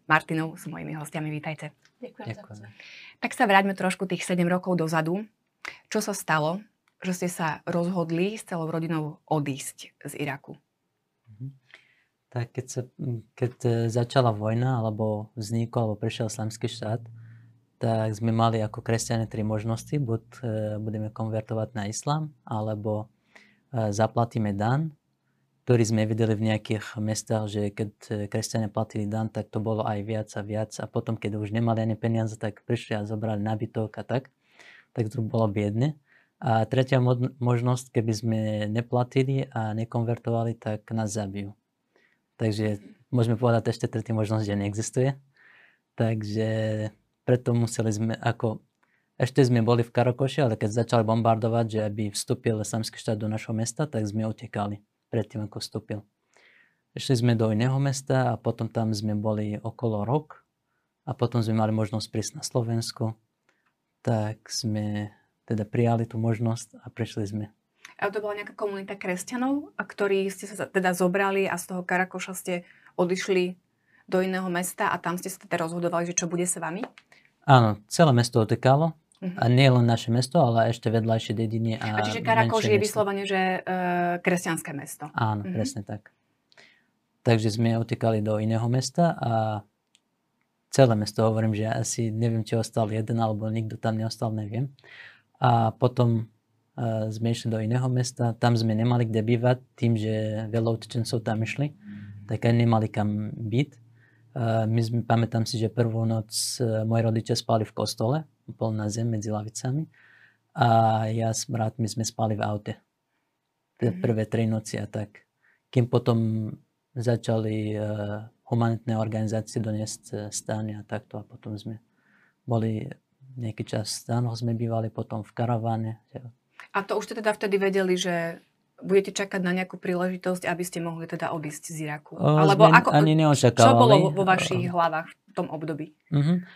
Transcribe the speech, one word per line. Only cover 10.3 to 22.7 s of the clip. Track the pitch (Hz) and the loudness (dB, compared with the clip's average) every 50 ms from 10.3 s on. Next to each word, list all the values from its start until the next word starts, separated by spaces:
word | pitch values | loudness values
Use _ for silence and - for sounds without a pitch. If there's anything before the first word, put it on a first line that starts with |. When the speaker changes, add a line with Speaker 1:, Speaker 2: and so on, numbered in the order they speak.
| 135 139 - - 135 - _ _ _ _ _ _ _ _ _ _ _ _ _ 113 | -8 -8 -12 -18 -20 -20 _ _ _ _ _ _ _ _ _ _ _ _ _ -20
Speaker 3:
Mhm. | 107 104 127 135 135 131 _ _ - - _ _ _ _ _ _ _ _ _ _ - | -16 -14 -12 -14 -14 _ _ _ -20 -20 _ _ _ _ _ _ _ _ _ _ -8
Tak | 123 120 - - | -8 -8 -8 -8
keď | 127 127 | -10 -10
sa, | - - 131 123 - _ - - 131 120 113 - _ _ | -8 -8 -8 -8 -8 _ -8 -6 -6 -6 -6 -10 _ _
keď, | - 127 120 - - | -4 -4 -4 -2 -2
e, | - 120 117 117 117 117 110 | 0 0 2 2 2 2 2
začala | 123 120 120 - 143 123 120 107 | 0 0 2 2 2 4 4 2
vojna, | 104 107 110 110 120 127 131 131 120 | 0 0 -2 0 0 0 0 0 0
alebo | 110 110 107 104 110 107 107 104 107 - _ | -2 -2 -2 -2 -2 -2 -2 -2 -6 -8 _
vznikol, | 120 107 101 113 113 117 113 - 123 117 110 104 | -8 -6 -2 -2 -2 -2 -2 -2 -2 0 0 -2
alebo | - | -2
prišiel | - 113 - - 120 | -4 -4 -4 -4 -4
Islamský | 110 - - 110 110 110 - - | -6 -6 -6 -6 -8 -6 -6 -8
štát, | 113 - - 113 107 113 117 - - - - - - - - - - _ _ _ _ _ | -8 -8 -6 -6 -4 -4 -4 -6 -12 -18 -20 -20 -20 -20 -20 -20 -20 _ _ _ _ _
tak | - - 113 113 110 110 110 | -4 -2 0 2 2 0 -2
sme | 107 101 113 113 113 | -2 -2 0 0 2
mali | 113 113 117 113 | 4 4 4 2
ako | 113 107 107 - 117 | 2 -2 -4 -6 -6
kresťania | - - 113 113 - - 117 113 113 - | -2 -2 -2 -2 0 -2 -2 -2 -2 -2
tri | - 110 104 | -4 -4 -2
možnosti. | 107 110 107 104 113 113 113 - - 156 147 | -2 -2 -2 -2 -2 -4 -4 -4 -4 -4 -2
Buď, | 143 117 113 110 - - - - | -2 -2 -2 -4 -6 -10 -14 -10
e, | - 117 107 110 107 107 107 104 | -6 -4 -4 -4 -4 -4 -6 -6
budeme | 107 110 107 110 110 107 - | -6 -6 -6 -6 -6 -6 -6
konvertovať | - 110 110 110 110 107 - 113 110 110 107 - | -6 -4 -4 -4 -4 -4 -4 -4 -4 -4 -4 -6
na | 117 101 | -6 -6
islám, | 104 110 - - 143 147 156 156 147 - _ | -6 -6 -4 -2 -2 -2 -2 -4 -6 -10 _
alebo, | _ - 117 110 107 110 | _ -6 -4 -4 -4 -4